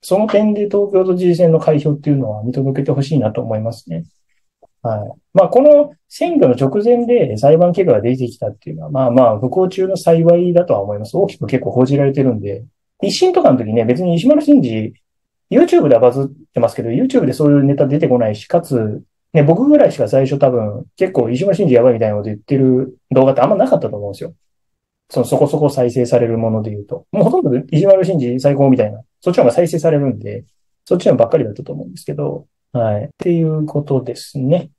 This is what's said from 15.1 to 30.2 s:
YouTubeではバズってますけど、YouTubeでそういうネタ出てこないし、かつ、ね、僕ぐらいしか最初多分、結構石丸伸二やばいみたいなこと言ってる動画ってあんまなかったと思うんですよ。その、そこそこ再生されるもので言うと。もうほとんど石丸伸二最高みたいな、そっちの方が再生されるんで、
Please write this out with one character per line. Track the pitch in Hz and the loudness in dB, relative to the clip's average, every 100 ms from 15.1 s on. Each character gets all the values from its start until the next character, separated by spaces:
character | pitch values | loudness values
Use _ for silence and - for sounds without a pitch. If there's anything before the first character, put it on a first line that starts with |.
| _ _ _ _ | _ _ _ _
YouTube | 226 349 349 151 | 2 4 4 4
で | 113 | 4
は | |
バ | 123 | 4
ズ | 131 135 | 2 -6
っ | - - | -8 -10
て | - | -2
ま | 117 | -2
す | - | -2
け | |
ど、 | 113 | -4
YouTube | 123 262 262 160 | -2 0 0 0
で | |
そ | - 147 | 0 2
う | |
い | 143 | 4
う | |
ネ | 139 139 | 2 2
タ | 143 | 0
出 | 147 | 0
て | 151 | 0
こ | 123 | 0
な | 110 | 0
い | 107 | -4
し、 | - | -2
か | 175 | -4
つ、 | 170 127 107 107 - _ _ | -2 -4 -4 -8 -14 _ _
ね、 | 160 | 0
僕 | 143 170 277 | 2 2 4
ぐ | 294 | 4
ら | 226 | 2
い | |
し | - | 0
か | 110 | 0
最 | 135 135 | 0 0
初 | 143 | 0
多 | 135 | 0
分、 | 123 107 104 - _ | 0 -4 -8 -16 _
結 | 185 | -4
構 | 160 113 | -2 -2
石 | 127 196 | -2 -2
丸 | 180 | 0
伸 | 180 | 2
二 | |
や | 123 | 4
ば | 123 | 4
い | |
み | 113 | 2
た | 110 | -2
い | |
な | 104 | -2
こ | |
と | 107 | -6
言 | 104 | -10
っ | |
て | - 139 | -4 0
る | 131 127 135 - _ | 2 2 -2 -12 _
動 | 131 135 | 2 2
画 | |
っ | 135 | 2
て | |
あ | 135 | 0
ん | |
ま | 202 | 2
な | 262 | 2
か | - | 0
っ | |
た | 113 | -2
と | 107 | -8
思 | 101 | -10
う | |
ん | |
で | 98 | -12
す | |
よ。 | - - _ _ _ _ _ _ _ | -16 -18 _ _ _ _ _ _ _
そ | - | -4
の、 | 120 | -2
そ | 131 | 0
こ | 143 | 0
そ | 160 | 0
こ | 151 | -2
再 | 139 123 | 0 -2
生 | 127 120 | -2 0
さ | 120 | 0
れ | 117 | 0
る | 113 | -2
も | 113 | -2
の | 110 | -4
で | 107 | -6
言 | 104 | -10
う | 104 | -12
と。 | - _ | -14 _
も | 196 | 0
う | |
ほ | 175 359 | 0 2
と | 165 | 0
ん | |
ど | 123 - | -4 -2
石 | 151 196 | 0 4
丸 | 190 180 | 4 2
伸 | 180 | -2
二 | 120 127 | -2 -2
最 | 139 139 | -2 2
高 | 139 | 2
み | 127 | 2
た | 107 | 0
い | |
な、 | 107 - _ | -4 -20 _
そ | - | -2
っ | |
ち | 175 | 2
の | |
方 | - | 2
が | |
再 | - 175 | 2 0
生 | 165 | 0
さ | 160 | 0
れ | 147 | 0
る | 139 | -2
ん | |
で、 | 104 | -6